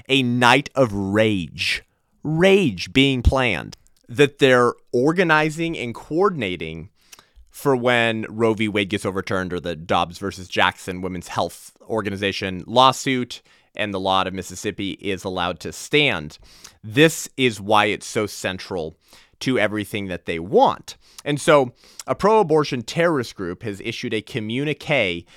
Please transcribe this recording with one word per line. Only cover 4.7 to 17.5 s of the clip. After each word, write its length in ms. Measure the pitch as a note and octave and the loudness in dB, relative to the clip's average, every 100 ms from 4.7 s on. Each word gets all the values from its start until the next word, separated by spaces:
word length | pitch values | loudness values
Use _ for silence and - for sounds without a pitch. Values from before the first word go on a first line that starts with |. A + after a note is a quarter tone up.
| - _ | 0 _
organizing 880 | B2 C#3 F3 E3+ D#3 D#3 D3+ E3 D#3+ | 0 2 2 2 2 2 -2 -6 -6
and 180 | A#2+ A2+ | -8 -10
coordinating 960 | - D#3 G3+ E3 G2+ F2 D#2+ D#2+ D#2+ _ _ - _ _ - | -6 -2 0 0 -4 -6 -8 -10 -14 _ _ -20 _ _ -20
for 240 | - C#3+ | -6 0
when 520 | B2+ B2 A#2+ A#2 A2 A2 | 2 2 2 2 0 -6
Roe 260 | G#2+ A2+ G#2+ | 0 0 2
v. 120 | A2 | 0
Wade 220 | G#2 G2 | 0 0
gets 160 | G2+ G2+ | -2 -4
overturned 480 | F#2+ - G2 F#2 | -4 -4 -2 -2
or 80 | F2 | -6
the 160 | E2+ D#2+ | -6 -8
Dobbs 400 | F2 F#2 F2 E2+ | -2 0 0 -4
versus 320 | G2 F2+ F2+ | -10 -10 -6
Jackson 520 | G#2+ F#2 - - F2+ | 2 2 2 -8 -8
Women's 280 | F#2 F2+ - | -8 -10 -8
Health 420 | - F2 - - _ | -4 -4 -6 -20 _
Organization 800 | - A2 G2+ G2 G2+ F#2+ F#2+ F#2 - | -6 -4 -4 -4 -4 -4 -6 -8 -2
lawsuit 760 | A#2 C3 B2+ C#3+ B2+ B2 - _ _ _ | 4 4 4 -2 -4 -4 -10 _ _ _
and 200 | - G#2 | -8 -6
the 80 | G2 | -4
law 220 | F#2+ F#2+ | 0 0
of 100 | F#2 | 0
Mississippi 580 | F#2 F2+ F#2 G#2+ F#2+ G2 - | -6 -10 -8 -8 -6 -6 -6
is 240 | G2 F#2 | -6 -6
allowed 380 | G2 F#2 F2 E2+ | -6 -4 -4 -6
to 100 | F2 | -10
stand. 680 | - - D3 C#3+ F#2 D2+ - - - - _ | -12 -2 2 2 0 -6 -14 -20 -20 -20 _
This 460 | G#2+ A2 D#3+ - - - | -4 4 4 4 -10 0
is 240 | B2+ | 0